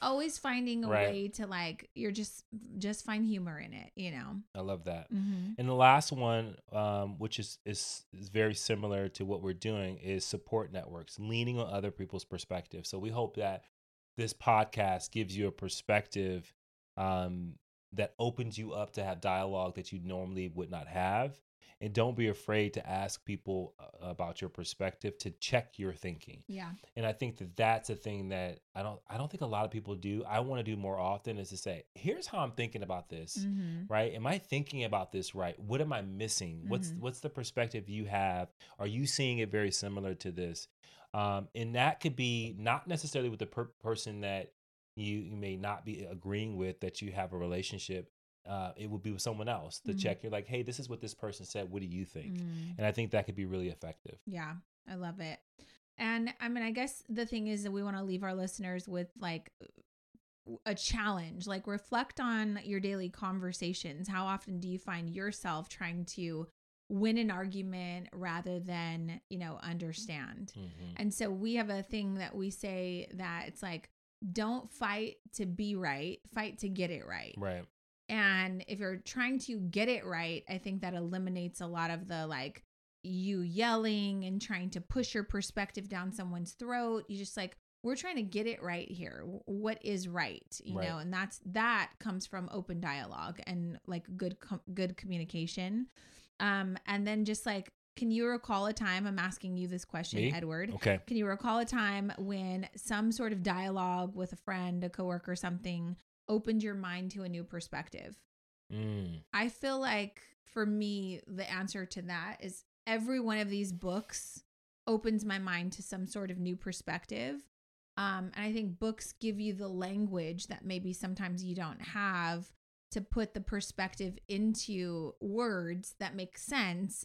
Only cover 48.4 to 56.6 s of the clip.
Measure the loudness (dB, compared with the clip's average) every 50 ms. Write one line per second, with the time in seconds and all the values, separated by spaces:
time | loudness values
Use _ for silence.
48.4 | _ -4 -4 -2 -2 -4 -6 -6 -6 -4 -4 -2 -2 -2 -2 0 -2 -2 -2 -2
49.4 | 0 -2 -2 -2 -2 -6 -10 -6 -4 -2 0 2 2 2 0 0 -2 -2 -2 -2
50.4 | -2 -2 -2 -2 -2 -2 -4 -6 -6 -6 -6 -6 -6 -8 -8 -6 -6 -6 -6 -6
51.4 | -10 -6 -4 -4 -4 -2 -2 -4 -4 -2 -2 -2 -4 -4 -6 -8 -6 -4 -4 -4
52.4 | -4 -4 -4 -4 -4 -6 -2 2 4 4 4 4 2 4 4 2 2 2 0 -2
53.4 | -2 0 0 0 0 0 -2 -4 -8 -10 -10 -10 _ -14 -16 -12 -10 -8 -6 -6
54.4 | -6 -6 -6 -8 -12 _ _ _ _ -10 -6 -4 -4 -4 -4 -6 -6 -8 -8 -10
55.4 | -14 _ _ -20 -20 -20 -20 -20 _ _ _ -4 0 0 2 2 0 0 -2 -4
56.4 | -4 -2 0 0